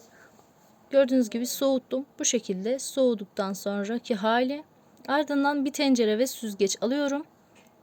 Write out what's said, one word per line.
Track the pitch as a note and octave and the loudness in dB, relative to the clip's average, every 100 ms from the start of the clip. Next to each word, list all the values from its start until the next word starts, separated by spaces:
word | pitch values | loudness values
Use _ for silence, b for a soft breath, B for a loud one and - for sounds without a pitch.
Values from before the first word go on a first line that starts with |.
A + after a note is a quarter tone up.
| - B B - _ _ _ _ - | -12 B B -20 _ _ _ _ -2
gördüğünüz | C4+ C4+ C4 A3 | 2 4 4 2
gibi | A#3 B3 | -2 -4
soğuttum. | - C4+ C4 - C4 C#4 - | 0 2 0 0 -6 -6 -6
Bu | D4 | -2
şekilde | A#3 - F#3 G#3 C4 | -2 -2 -6 -4 -4
soğuduktan | - - B3+ A3+ G3+ - G3 | -4 2 2 2 -4 -6 -4
sonraki | G3 G3+ G3+ G3+ A#3+ - G#3+ | -4 -4 -4 -4 -4 -4 -2
hali. | A3 A#3 B3+ D4 - _ _ _ - | 2 2 0 -4 -10 _ _ _ -2
Ardından | C#4 D4 C#4+ C#4+ D4 C#4 | 0 0 0 0 0 -2
bir | |
tencere | C#4+ C#4 A#3+ A3 G#3+ | 0 2 4 4 2
ve | C4 | 0
süzgeç | - A3 G3 G3 - | -2 -8 -2 -2 0
alıyorum. | A3 C#4 C#4+ C#4 - _ _ - - _ | -2 0 0 -2 -6 _ _ -20 -20 _